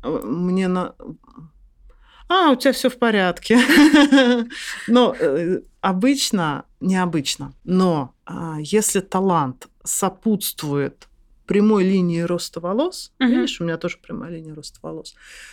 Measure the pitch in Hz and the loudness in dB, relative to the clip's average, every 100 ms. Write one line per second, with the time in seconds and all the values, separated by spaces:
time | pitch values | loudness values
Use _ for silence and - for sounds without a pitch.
0 | 127 156 101 160 180 185 185 185 180 - | -8 -6 -6 -4 -2 0 -2 -2 -6 -10
1 | - 160 _ - 160 _ _ _ - _ | -20 -20 _ -20 -20 _ _ _ -20 _
2 | _ - - 370 320 254 277 - 254 - | _ -16 -2 2 4 4 2 2 -2 0
3 | 233 208 185 175 - 240 262 320 302 294 | 0 2 0 -2 2 4 6 6 8 8
4 | 285 277 247 240 233 - - - - 240 | 6 6 4 2 -2 -8 -12 -10 0 4
5 | 233 - 160 143 170 180 - _ 190 185 | 4 2 0 0 -2 -4 -6 _ -2 0
6 | 254 277 - 196 156 139 - - 185 185 | 0 0 -2 -2 -2 -4 -10 -8 -2 0
7 | 175 160 139 - 139 - - 185 185 156 | 0 -2 -4 -8 -12 -12 -2 2 2 0
8 | 127 _ - 175 165 156 147 208 208 196 | -4 _ -14 -10 -10 -10 -2 -2 0 -2
9 | 190 190 190 170 131 - - _ - - | -2 -2 0 0 -2 -6 -18 _ -8 -4
10 | 190 190 220 208 - - 147 143 135 - | -4 -4 -4 -2 -4 -8 -6 -4 -4 -8
11 | - _ _ _ - 196 214 214 185 196 | -20 _ _ _ -2 2 4 2 2 2
12 | 175 170 170 175 - 165 175 214 349 - | 0 -2 -2 -4 -6 -10 -6 -2 -4 -6
13 | - - 254 254 320 - 170 165 170 - | -14 -2 0 2 -2 -4 -6 -4 -6 -8
14 | - - 165 165 160 151 - - 160 160 | -14 -14 -12 -14 -16 -18 -18 -16 -14 -14
15 | - - - - - | -16 -20 -20 -20 -20